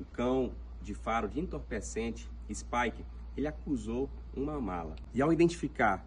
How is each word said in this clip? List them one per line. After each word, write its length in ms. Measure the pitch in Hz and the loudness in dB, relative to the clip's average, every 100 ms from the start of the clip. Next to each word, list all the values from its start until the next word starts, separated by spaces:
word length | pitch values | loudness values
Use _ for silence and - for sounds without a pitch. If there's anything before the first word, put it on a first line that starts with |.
o 60 | - | -8
cão 460 | - 123 131 120 - - - | 0 2 4 2 -2 -10 -10
de 140 | - | -8
faro 340 | - 117 113 107 | -4 0 0 0
de 100 | 120 | -2
entorpecente, 880 | 180 151 - 113 - 110 113 113 - - - | -2 -4 -4 -6 -4 -2 -2 -4 -8 -10 -8
Spike, 540 | 104 - 120 120 - - - - - | -8 -2 0 2 -2 -10 -10 -8 -4
ele 100 | 147 | -4
acusou 640 | 151 - 127 107 120 139 - - | -4 -2 -2 0 -2 -2 -4 -8
uma 260 | - 147 147 | -4 -2 -2
mala. 360 | 107 90 80 - - | -2 -2 -4 -8 -4
E, 80 | 117 | 4
ao 120 | 147 | 6
identificar 720 | 160 170 - 143 - 113 95 | 8 6 6 -2 4 4 4